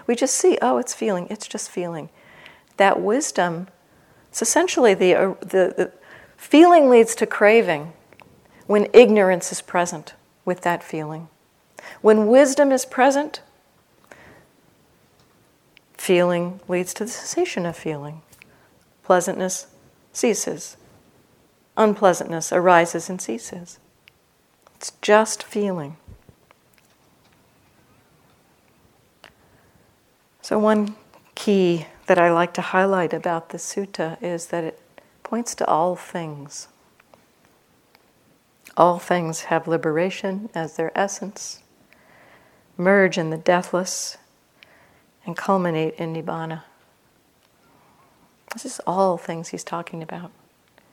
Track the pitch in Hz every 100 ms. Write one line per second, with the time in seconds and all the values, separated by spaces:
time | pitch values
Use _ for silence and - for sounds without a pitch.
0 | - 233 277 - 370 302 247 247 247 -
1 | 220 180 175 214 - 214 - - 175 165
2 | 156 _ - - - - _ - 196 -
3 | 185 247 311 - 175 165 185 _ _ _
4 | _ _ _ - 226 311 359 - 233 185
5 | 185 170 190 - 185 190 180 - 185 -
6 | - - - - - 294 349 349 269 240
7 | 226 - 214 - 208 226 185 151 160 -
8 | _ _ - _ _ _ - 208 202 226
9 | 240 214 185 175 - - - 180 175 196
10 | - - _ _ - 175 175 170 - 160
11 | 151 160 165 _ _ _ _ - - -
12 | 208 214 214 254 285 277 277 254 - -
13 | 262 277 302 - - _ _ _ _ _
14 | _ - - - _ _ _ _ _ _
15 | _ _ _ _ _ _ _ _ _ -
16 | - 175 175 175 175 185 - 180 180 -
17 | 220 - - - 349 208 170 165 160 147
18 | 147 160 _ - - _ _ _ _ _
19 | - 180 180 - 185 - - _ _ _
20 | _ - 247 196 - 151 - - _ _
21 | _ _ _ _ _ _ _ - 214 208
22 | 202 165 - 165 - 180 180 170 170 170
23 | 165 185 - 226 - 180 175 - _ _
24 | _ _ _ _ _ _ _ - - -
25 | - 214 220 - - 214 202 180 143 160
26 | - - _ _ _ _ _ _ _ _
27 | _ _ _ _ _ _ _ _ _ _
28 | _ _ _ _ _ _ _ _ _ _
29 | _ _ - _ _ _ _ _ _ _
30 | _ _ _ _ - 214 214 214 208 -
31 | _ _ _ - - 196 180 170 151 -
32 | - 180 170 170 175 - - 185 196 190
33 | 160 165 180 165 165 170 - - 196 -
34 | 160 165 175 170 - 170 160 - _ -
35 | _ _ - 226 233 - - 156 180 175
36 | - 180 160 147 143 - - _ _ _
37 | _ _ _ _ _ _ _ _ _ _
38 | _ _ _ _ _ _ - - 175 175
39 | - 175 160 160 - 165 165 165 160 156
40 | 185 185 196 190 220 170 156 - 160 -
41 | 202 - 196 - - - _ _ _ _
42 | _ _ _ _ _ _ _ - 180 202
43 | 185 180 160 160 170 175 180 170 185 -
44 | - - _ _ _ _ - _ _ _
45 | _ _ - 170 - 196 175 160 160 -
46 | 165 160 165 165 160 160 - _ _ _
47 | _ _ _ _ _ _ _ _ _ _
48 | _ _ _ _ - 226 262 - - 180
49 | 190 175 - 165 165 175 - 170 170 165
50 | 160 170 175 _ _ _ _ _ _